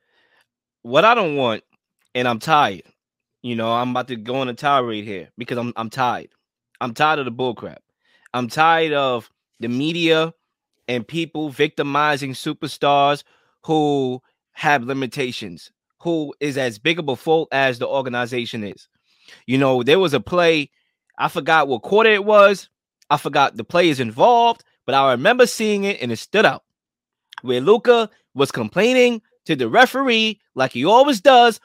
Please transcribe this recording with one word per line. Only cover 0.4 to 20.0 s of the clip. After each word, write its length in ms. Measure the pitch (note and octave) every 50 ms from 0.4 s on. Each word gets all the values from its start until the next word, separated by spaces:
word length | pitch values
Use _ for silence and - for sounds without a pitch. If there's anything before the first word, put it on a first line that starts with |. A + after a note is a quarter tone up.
| _ _ _ _ _ _ _ _
what 240 | - A#2 B2+ D3+ F#3
I 100 | A3+ B3
don't 200 | A#3 G3 D#3+ D3
want, 280 | C#3 C3 A#2+ A2 - - _ _ _ _ _ _ _ _ _ -
and 140 | B2 B2 B2
I'm 120 | A#2+ A2
tired. 440 | - D#3+ D#3+ D3 C#3 A2 F#2+ D#2 - _ _ _ _ _ _ _ _ _ _ _
You 140 | - B2 A#2+
know, 160 | A2+ A2+ A2+
I'm 200 | A#2 A#2+ B2 B2+
about 180 | B2 B2 B2 B2
to 60 | B2+ A2+
go 180 | G#2 A#2+ B2+
on 140 | C3+ C3+ B2
a 40 | A#2+
tirade 520 | - D3+ C#3+ C#3+ C3+ A#2+ A#2 A2 G#2+ G#2
here 240 | A2+ G2+ F2+ D#2 - _ -
because 200 | A2 - B2+ A#2+
I'm, 160 | A#2 A#2+ A2+ A2+
I'm 120 | A2 A2
tired. 400 | - C3+ B2+ B2 G#2+ F2 - - _ _ _ _ _ _ _ _ _ -
I'm 120 | B2+ B2 A2+
tired 260 | - D3+ D#3 D#3 D3
of 60 | C3+
the 60 | B2
bull 240 | A#2 B2 B2+ B2+ A2+
crap. 260 | - G#2 F2 D#2 - _ _ _ _ _ _ _ _ _ _ -
I'm 160 | B2 B2 A2+
tired 420 | - D#3 D#3+ E3 E3 E3 E3 D#3
of 380 | D3 C#3 C3+ C3 B2 A#2 - _ _ _ _ _ _ -
the 100 | A2+ A#2
media 640 | A#2+ B2+ D3 D#3+ E3+ F3 E3 D#3+ D#3+ D#3+ D#3+ E3 E3 _ _ _ _ _ _ _ _ _ _ -
and 200 | B2 B2+ A2 -
people 420 | D3+ E3+ E3+ D#3 - D#3 D#3 D3+
victimizing 840 | B2+ D3 D3 D3+ - - D3 C#3+ C#3 C#3+ D3+ D3+ D3 C3+ C#3+ C3+ B2+
superstars 920 | - - D#3 D3+ - - C#3 - - D3+ C#3+ C#3+ C#3+ C#3 C#3+ D3 C#3 - _ _ _ _ _ _ _ -
who 580 | - D#3+ D#3 D3+ D3 C#3+ C#3 C3+ B2+ B2+ B2+ - _ _ _ _ _
have 320 | _ - - D#3 D3 C3+ A#2
limitations, 880 | B2 C3+ C3+ C3+ A#2 - D3 C3+ B2+ A#2 - A2+ G2 - - - - _ _ _ _ _ _
who 360 | - E3+ E3+ D#3+ D3+ C#3 - -
is 180 | C#3+ D3 C3 C#3
as 200 | C3 B2 A2 G#2+
big 220 | A2 D#3 E3+ E3+
of 100 | D#3+ C#3
a 60 | B2+
fault 340 | - - E3 D#3+ D#3+ D#3 -
as 280 | B2+ C3+ C3+ C3 B2 A#2+
the 80 | B2+ -
organization 760 | - C#3 C3 B2+ A#2+ A#2+ B2 A2+ B2+ B2 A#2+ A2 - A#2 G#2
is. 240 | G2 F#2+ - _ _ _ _ _ _ _ _ _ _ - - _ -
You 100 | B2+ C3+
know, 240 | C#3 C3 C3 B2+
there 180 | A#2+ B2+ D3+
was 140 | F#3+